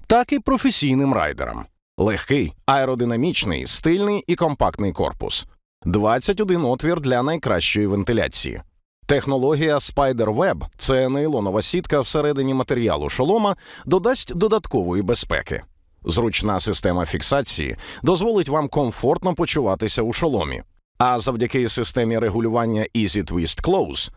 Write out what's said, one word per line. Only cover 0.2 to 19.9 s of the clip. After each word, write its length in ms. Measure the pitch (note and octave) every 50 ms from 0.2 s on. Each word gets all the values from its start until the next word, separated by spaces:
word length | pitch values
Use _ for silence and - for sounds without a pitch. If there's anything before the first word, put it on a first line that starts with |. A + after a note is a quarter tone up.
| B3 -
і 60 | C#4+ C4+
професійним 760 | - - C4+ A3+ - C4+ - - D3 C3+ C3 C3+ C#3 C3+ B2
райдерам. 500 | G2+ D2+ D2+ C2+ B1+ C2 A#1 A1 A1 - - _ _ _ _ _ -
Легкий, 540 | G2 G#2+ G2+ - - - C#3 C#3+ G2 D2+ - - _
аеродинамічний, 1000 | - C3+ C#3 C3+ C3 C3 A#2 A#2+ A#2 A#2 A#2 C#3 F#3 A3 - - G2+ D#2+ B1+ B1
стильний 580 | - - - - D#3+ E3+ G3 G3+ G#3 G#3 F#3 -
і 80 | - F3
компактний 580 | - F3 D#3 C#3 - A#2 F#2 - - G2+ F#2+
корпус. 540 | E2 - F2 - - - - - - - - - - _ _ _ _ _ -
Двадцять 560 | E2 F2+ G#2 G#2 G#2+ A#2 C3 - - G3 G3+
один 240 | G#3+ F#3 F3+ E3+ D3+
отвір 360 | A#2+ C3 B2 D3 D#3+ F3 E3+
для 220 | C#3+ B2+ B2+ B2
найкращої 640 | B2+ D3 E3 - - B2+ G2 E2+ - - - G#2 G#2
вентиляції. 760 | F#2+ G2+ G2+ F#2 - A#2 G#2+ D#2+ C2+ - - - C2 - - - - _ _ _ _ _ _ -
Технологія 720 | - C#3+ C3+ - C#3+ C3+ C3 B2+ D3 D#3 C#3+ D#3+ D#3 D3 C#3
Spider 560 | - - - C#3+ C#3 C3+ B2+ A#2 A2 G#2+ G#2+
Web — 260 | B2+ F#3 G3 - D2+ - - - -
це 300 | - - C3+ C3 C3 B2+
нейлонова 540 | C3+ C#3+ D3+ D#3+ C#3+ A2+ G2+ F#2+ F#2+ G#2+
сітка 380 | - - - F3+ - - D#3 C#3+
всередині 540 | B2 - - D3+ D3 D3 C#3+ C3+ C3 C3+ C3+
матеріалу 540 | C3 B2+ - C#3 B2 A#2 G#2 D#2+ D2 D2 C#2+
шолома, 480 | - - B2+ D#3+ G#3 A#3 G#3 G3+ F#3 - - - - - -
додасть 480 | B2+ E3+ F#3 E3 A#3+ C4 - - - F3+
додаткової 680 | E3+ G#3 G#3+ - - - - - A2+ F2 F2 F2 G2+
безпеки. 600 | G2+ F2+ A#2+ - - - E2 C#2 - - - - - - _ _ _ _ _ _ -
Зручна 560 | - - A#2+ A#2 A2 - - G#2 G#2+ G2 F#2
система 460 | - G#2+ F#2+ - - F#2+ F2 F2+ E2+
фіксації 680 | - - F2 - - C#3 C#3 C3+ - - - D2+ B1+ A1+ - - - - -
дозволить 460 | - D3 F#3 D#3 G3 A#3 A3+ G3 D#3 C3+
вам 200 | C#3+ D#3 D3 -
комфортно 680 | - D3+ C#3 A#2 - - - C3 C#3+ - - F#3 F3
почуватися 680 | - E3+ - - D#3+ B2 G2 F#2+ - A2 G#2